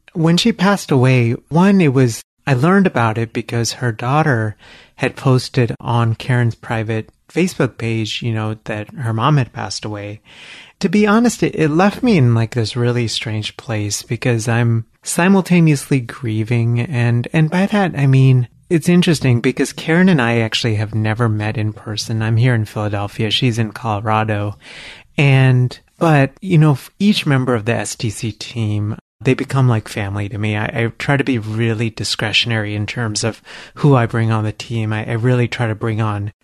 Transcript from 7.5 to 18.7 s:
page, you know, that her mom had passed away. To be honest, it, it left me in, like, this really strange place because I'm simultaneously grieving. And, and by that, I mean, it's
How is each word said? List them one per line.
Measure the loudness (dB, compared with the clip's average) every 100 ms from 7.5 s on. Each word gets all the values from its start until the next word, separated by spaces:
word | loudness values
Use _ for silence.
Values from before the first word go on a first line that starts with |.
| 0 -4 -4
page, | -4 -4 -4 -4
you | -4
know, | -4 -4 -6 -8
that | -10 -10 -8
her | -4
mom | 0 2 2
had | 0
passed | -6 -10 -10 -10
away. | -10 -10 -14 _ -20 -20 -20 -20 -6
To | 0
be | 2 4
honest, | 4 2 0
it, | -2 0
it | 0
left | 2 2 2
me | 2 4
in, | 4
like, | 2 0 -2
this | -2 -2
really | 0 0 -2
strange | -4 -6 -6 -8 -10
place | -8 -6 -4 -6
because | -6 -4 -2 -2 0
I'm | 0 2 0 -4 _
simultaneously | -6 0 4 2 4 4 4 2 0 -2
grieving. | -2 -8 -4 -4 0 0 0 0
And, | -2 0 2 0 0
and | 0 2
by | 0 0
that, | 0 0 0
I | 2
mean, | 6 6 4 0 _
it's | -2